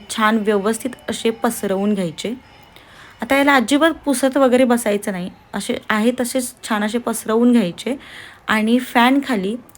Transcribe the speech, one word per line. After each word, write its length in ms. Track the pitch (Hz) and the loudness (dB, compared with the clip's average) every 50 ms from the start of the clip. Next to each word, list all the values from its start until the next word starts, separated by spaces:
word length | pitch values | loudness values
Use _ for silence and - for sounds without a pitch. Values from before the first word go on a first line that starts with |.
| 208 - - | -8 -12 -6
छान 220 | 226 214 214 220 220 | 0 0 2 2 2
व्यवस्थित 520 | 202 214 208 202 190 214 226 - - 254 247 - - - | 0 2 0 0 0 0 -2 -2 -4 -8 -10 -10 -10 -10
असे 200 | 226 - - 226 | -8 -4 -4 -4
पसरवून 640 | 226 226 - 240 233 - - 196 190 190 202 208 214 | -4 -2 -2 -4 -4 -2 -4 -4 -2 -2 0 0 0
घ्यायचे. 400 | 196 185 165 151 - - 196 247 254 - - - - - - - - - - - - - - - - | -2 -2 -6 -6 -8 -8 -8 -8 -8 -12 -20 -20 -20 -20 -20 -20 -20 -20 -20 -20 -20 -20 -20 -12 -10
आता 160 | - - 269 277 | -4 0 0 2
याला 180 | 277 285 285 | 4 4 4
अजिबात 360 | 262 233 - 277 277 311 330 | 4 2 2 2 2 4 2
पुसत 460 | 302 - - 285 262 254 - 262 262 294 | 2 0 -2 -2 -2 2 0 0 2 4
वगैरे 260 | 269 254 240 247 262 | 4 4 4 4 4
बसायचं 480 | 240 240 233 - 220 202 202 - 214 | 4 2 0 0 0 -2 -2 -2 -6
नाही, 180 | 196 180 180 190 - - _ - - | -6 -6 -8 -10 -12 -16 _ -10 -10
असे 220 | 202 196 - - - - - | -10 -6 -6 -6 -6 -4 -2
आहे 220 | 214 214 214 240 254 254 | -2 0 2 0 0 0
तसेच 340 | 247 240 - 262 247 - - _ - - | -4 -4 -2 -4 -4 -6 -10 _ -6 -4
छान 140 | 226 208 208 | -4 -2 -2
असे 140 | 214 214 240 | -2 -4 -4
पसरवून 540 | 240 233 226 - - 220 220 226 240 247 | -4 -4 -6 -6 -4 -2 0 4 4 4
घ्यायचे 480 | 240 233 202 175 170 - - 226 269 277 - - - - - - - - - - | 4 4 2 0 -4 -6 -6 -6 -6 -8 -10 -18 -20 -20 -20 -20 -20 -16 -4 -2
आणि 320 | 214 214 214 220 240 254 | 0 0 2 2 2 2
फॅनखाली 760 | 247 - - 247 233 254 269 277 277 - 247 196 185 196 226 240 - - - | 0 0 2 4 4 4 4 2 0 0 -2 -2 -2 -4 -6 -8 -10 -16 -20